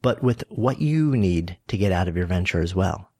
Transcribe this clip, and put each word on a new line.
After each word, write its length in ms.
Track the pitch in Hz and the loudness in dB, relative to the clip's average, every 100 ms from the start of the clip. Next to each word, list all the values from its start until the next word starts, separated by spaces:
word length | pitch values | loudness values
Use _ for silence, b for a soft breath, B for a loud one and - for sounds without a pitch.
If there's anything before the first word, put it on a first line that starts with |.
but 200 | 123 117 | 0 0
with 220 | 123 117 - | 0 0 -6
what 320 | 214 113 135 | -2 -2 0
you 340 | 151 156 151 127 | 0 2 2 2
need 420 | 98 87 85 90 _ | 2 2 -2 -10 _
to 100 | 101 | -2
get 140 | 101 | 0
out 160 | 90 90 | 2 0
of 100 | 85 | 0
your 80 | 87 | -2
venture 340 | 90 90 87 | 0 0 -2
as 160 | 85 92 | -2 0
well. 340 | 92 78 - _ | 0 -2 -12 _